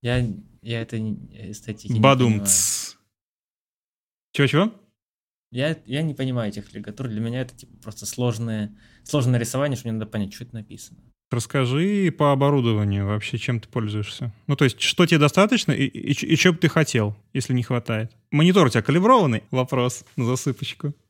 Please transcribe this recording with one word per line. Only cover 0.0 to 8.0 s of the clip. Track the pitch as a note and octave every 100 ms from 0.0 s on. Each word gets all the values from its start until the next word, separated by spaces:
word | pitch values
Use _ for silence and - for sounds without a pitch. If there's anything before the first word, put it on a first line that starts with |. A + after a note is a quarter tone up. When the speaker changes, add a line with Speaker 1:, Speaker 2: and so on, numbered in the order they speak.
Speaker 1:
Я, | A#2+ B2 A#2+ F#2 - _
я | G#2+ A#2
этой | A2+ A2+ A2 G#2 - - G#2+
эстетики | G#2 - G#2+ G#2+
не | A2+
Speaker 2:
Бадумц. | B2 C3+ A#2+
Speaker 1:
понимаю. | G#2+ G2+ - - - - - _ _ _ _ _ _ _ _ _ _ _ _ _
Speaker 2:
Чего-чего? | - C#3 C#3+ G#3 - _ _ _ _ _ _ _
Speaker 1:
Я, | A#2+ C#3+ D#3+ -
я | C3
не | D#3+
понимаю | C3+ C3 B2 G#2+
этих | G#2 G2+
лигатур. | G#2+ G#2 G#2 C3
Для | G#2+
меня | A#2 B2
это, | B2+ -
типа, | - -
просто | - G2+